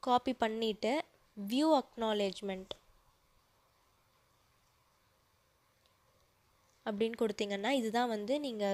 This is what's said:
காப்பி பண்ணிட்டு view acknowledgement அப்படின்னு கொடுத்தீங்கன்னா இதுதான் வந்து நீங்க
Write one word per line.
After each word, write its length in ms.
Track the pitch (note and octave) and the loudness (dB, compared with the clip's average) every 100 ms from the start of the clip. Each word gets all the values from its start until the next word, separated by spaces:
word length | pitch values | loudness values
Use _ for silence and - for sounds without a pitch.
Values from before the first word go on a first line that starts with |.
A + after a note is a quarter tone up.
காப்பி 300 | - B3 B3+ | 4 2 2
பண்ணிட்டு 580 | B3 A3+ A3 A3+ G#3 G#3+ C#4+ - _ _ - | 0 -2 0 -2 0 0 0 -2 _ _ -12
view 320 | G3+ B3 D#4 | -4 2 4
acknowledgement 960 | D4+ B3 - A3+ G#3 G3+ F#3 G3+ F#3+ F#3 - _ _ _ _ _ _ _ _ _ _ _ _ _ _ _ _ _ _ _ _ _ _ _ _ _ _ _ _ _ _ _ _ _ _ _ _ _ _ _ _ - | 4 2 -4 -2 0 -2 -2 -8 -8 -10 -16 _ _ _ _ _ _ _ _ _ _ _ _ _ _ _ _ _ _ _ _ _ _ _ _ _ _ _ _ _ _ _ _ _ _ _ _ _ _ _ _ -8
அப்படின்னு 300 | G3+ A3+ A3+ | -2 -2 0
கொடுத்தீங்கன்னா 520 | A3+ G#3 G#3 G3+ G#3 | -2 0 -4 -2 0
இதுதான் 400 | C4+ A3+ A3+ B3 | 0 0 0 0
வந்து 220 | G#3+ G#3 C#4+ | -2 -2 -2
நீங்க 240 | D4 A3 G3+ | -2 -2 0